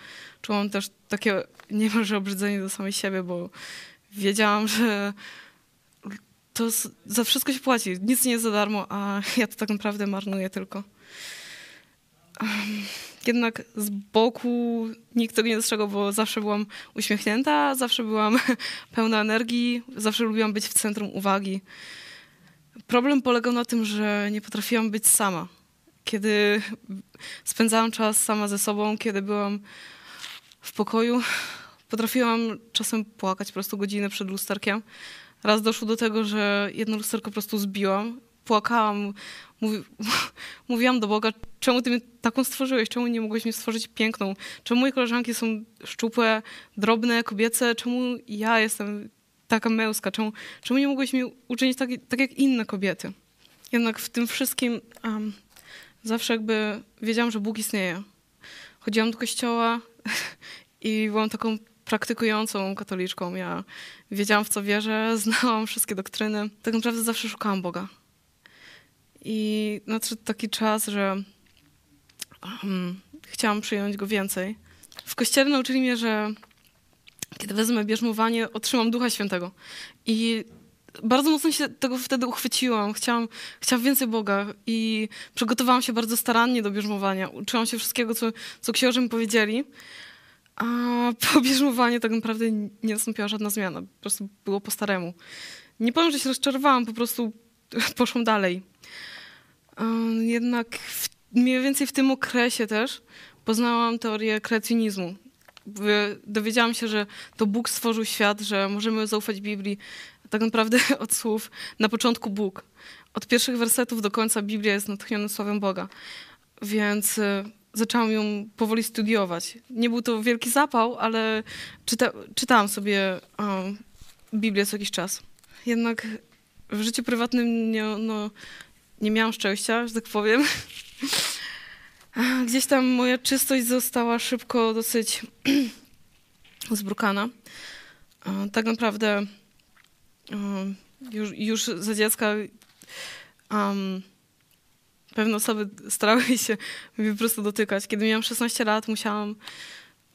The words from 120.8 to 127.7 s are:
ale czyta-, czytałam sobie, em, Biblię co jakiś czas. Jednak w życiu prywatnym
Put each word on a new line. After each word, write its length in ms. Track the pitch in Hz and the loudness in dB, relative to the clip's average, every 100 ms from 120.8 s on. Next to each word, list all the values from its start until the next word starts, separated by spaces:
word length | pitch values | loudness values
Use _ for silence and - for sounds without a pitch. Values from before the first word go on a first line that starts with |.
| 226 247 | 2 2
ale 440 | 226 226 220 220 214 - - - - | 0 0 0 -2 -4 -12 -14 -10 -4
czyta-, 260 | 226 247 107 - - | 0 0 -2 -8 -4
czytałam 320 | 247 233 202 | 4 6 4
sobie, 520 | 202 202 202 190 185 - - | 0 0 2 2 0 -8 -6
em, 400 | 208 190 185 202 233 - - - - | -2 -2 -4 -8 -14 -20 -20 -20 -6
Biblię 320 | 214 220 196 202 | -2 2 2 0
co 100 | 208 | -2
jakiś 160 | 202 | -4
czas. 300 | - 185 - - - - - 240 | -4 -4 -6 -12 -20 -20 -8 -2
Jednak 420 | 233 233 226 226 220 - _ _ - - | 0 0 -2 -6 -10 -14 _ _ -20 -8
w 120 | 208 | -4
życiu 220 | 220 240 | -2 -2
prywatnym 680 | 240 233 233 247 233 226 226 | -2 0 0 2 2 0 0